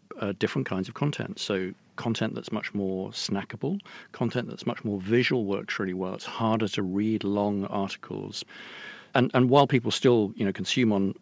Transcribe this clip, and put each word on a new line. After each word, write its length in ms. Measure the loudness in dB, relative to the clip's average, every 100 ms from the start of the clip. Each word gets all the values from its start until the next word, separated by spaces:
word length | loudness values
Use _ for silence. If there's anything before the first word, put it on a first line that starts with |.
| -10 -6
uh, 140 | -4 0
different 280 | 0 0 -2
kinds 200 | -2 -4
of 60 |
content. 460 | -2 -2 -2 -6 -6
So 340 | -2 -2 -2 -8 _ -6
content 360 | -4 -2 -2
that's 180 | -4 -8
much 220 | -8 -6
more 360 | -4 -2 -4 -6
snackable, 680 | -6 -4 -4 -6 -6 -4 -6 -8 -20 -12
content 340 | -4 -2 -2 -6
that's 180 | -6 -6
much 200 | -4 -4
more 160 | -4
visual 420 | 2 4 4 2
works 360 | 0 -2 -4 -4
really 160 | -4 -2
well. 180 | -4
It's 120 | -6 -8
harder 440 | 0 2 2 2
to 120 | 0
read 440 | 0 2 2 0 0
long 400 | 2 2 0 -2
articles. 800 | -2 -4 -6 -10 -8 -8 -10 -12 -16 -16 -16 -16 -16 0 2
And, 160 | 4
and 160 | 4 6
while 160 | 8 8
people 240 | 4 2
still, 420 | 4 6 6 4 0
you 100 | -2
know, 60 |
consume 420 | -2 -2 2 4
on 220 | 4 2 -2